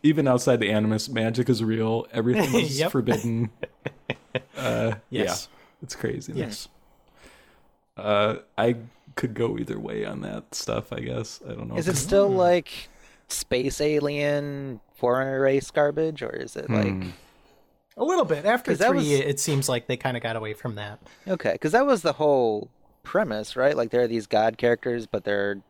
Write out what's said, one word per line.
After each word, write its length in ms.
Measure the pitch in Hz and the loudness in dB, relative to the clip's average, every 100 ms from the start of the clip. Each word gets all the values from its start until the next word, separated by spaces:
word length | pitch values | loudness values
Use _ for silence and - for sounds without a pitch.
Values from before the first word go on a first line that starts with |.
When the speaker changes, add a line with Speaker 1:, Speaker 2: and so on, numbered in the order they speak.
Speaker 1:
even 240 | 147 156 139 | 4 4 4
outside 320 | 123 - 120 | 4 4 2
the 120 | 104 | 4
Animus, 360 | 107 107 110 - | 2 2 0 -2
magic 420 | 113 113 113 123 | -2 0 0 2
is 140 | 120 | 2
real. 420 | 110 110 110 113 - | 2 0 0 -2 -2
Everything 420 | 113 113 123 156 120 | -2 0 2 2 2
Speaker 2:
<laughs> 60 | |
Speaker 1:
is 160 | 123 135 | 0 0
Speaker 2:
Yep. 120 | 160 | 0
Speaker 1:
forbidden. 580 | 139 117 110 117 113 117 - | 0 0 0 0 -2 -4 -6
Speaker 2:
<laughs> 40 | - _ - - _ 110 _ 127 - - | -14 _ -14 -14 _ -12 _ -10 -8 -6
Speaker 1:
Uh, 380 | 127 117 113 107 - | -4 0 0 -2 -6
Speaker 2:
Yes. 360 | 123 95 87 - | -2 -2 -2 -8
Speaker 1:
yeah. 320 | - - _ | -18 -20 _
It's 120 | 151 - | -16 -6
crazy. 380 | 117 - - - | -6 -6 -8 -6
Speaker 2:
Yes. 320 | 110 104 - _ _ _ _ _ - - _ _ _ _ _ - | -6 -8 -16 _ _ _ _ _ -20 -20 _ _ _ _ _ -8
Speaker 1:
Uh, 420 | 104 104 107 107 - - | 0 4 4 0 -8 0
I 200 | 117 117 113 _ - - | 0 0 -6 _ -12 -6
could 200 | 127 107 | -4 -2
go 240 | 117 113 | -2 -2
either 200 | 117 110 | -4 -6
way 260 | 110 110 104 | -6 -6 -6
on 160 | - | -6
that 340 | - 107 - - | -8 -10 -10 -12
stuff, 360 | - 113 110 | -4 -4 -4
I 100 | 120 | -10
guess. 380 | 117 117 110 - - | -6 -6 -8 -12 -14
I 20 | |
don't 140 | - - | -12 -8
know. 80 | - | -4
Speaker 3:
Is 100 | 160 | -2
it 80 | 156 | -2
still, 320 | 143 196 202 | 2 4 4
Speaker 2:
Hmm. 80 | 190 | 4
Speaker 3:
like, 520 | 175 175 - - - - - _ _ | 4 4 0 -14 -16 -20 -20 _ _
space 520 | - - 127 135 - | -8 -2 -2 -2 -2
alien, 1000 | 147 151 143 147 147 147 143 139 135 117 _ - | 0 2 0 0 0 0 -4 -8 -10 -12 _ -2
foreigner 440 | 123 123 135 135 | 2 2 0 2
race 280 | 135 139 135 | 4 2 0
garbage, 540 | - 147 147 160 151 | 2 2 2 -2 -4
or 80 | 123 - | -8 -8
is 200 | - - | -8 -10
it, 100 | - | 0
Speaker 1:
Hmm. 80 | |
Speaker 3:
like 400 | 110 101 95 92 87 - _ _ _ _ _ _ - | 2 2 -2 -6 -12 -20 _ _ _ _ _ _ -4
Speaker 2:
A 60 | |
little 220 | 262 370 220 | 0 2 2
bit. 180 | 151 180 | 2 2
After 260 | 240 - | 0 0
Speaker 3:
'Cause 80 | 196 | 2
that 80 | 214 | 4
Speaker 2:
three, 80 | 277 | 4
Speaker 3:
was 120 | 151 | 4
Speaker 2:
it 280 | 139 139 139 | 2 2 -2
seems 300 | - 139 135 | 0 0 0
like 160 | 123 - | -2 -2
they 120 | 127 | -4
kinda 220 | 131 120 | -2 -4
got 160 | 113 113 | -4 -6
away 180 | 110 107 | -6 -8
from 180 | 127 101 | -8 -8
that. 240 | 104 107 - - - | -10 -14 -20 -20 -6
Speaker 3:
Okay, 280 | 185 - 85 | -4 -2 -2
'cause 140 | 156 | 2
that 120 | 208 285 | 2 4
was 160 | 240 | 2
the 120 | 165 | 2
whole 560 | 135 151 139 120 104 - _ _ _ | 2 4 4 4 0 -6 _ _ _
premise, 520 | - 175 202 107 107 - | -2 0 0 -2 -6 2
right? 220 | 135 147 | 2 2
Like, 140 | 117 | 0
there 100 | 120 | 2
are 60 | 120 | 2
these 180 | 117 107 | 0 0
god 320 | 107 110 110 | 2 2 2
characters, 480 | 120 117 - 120 110 | 2 2 0 -4 -4
but 200 | 107 95 | -6 -2
they're 360 | 101 101 101 - | 0 0 -4 -10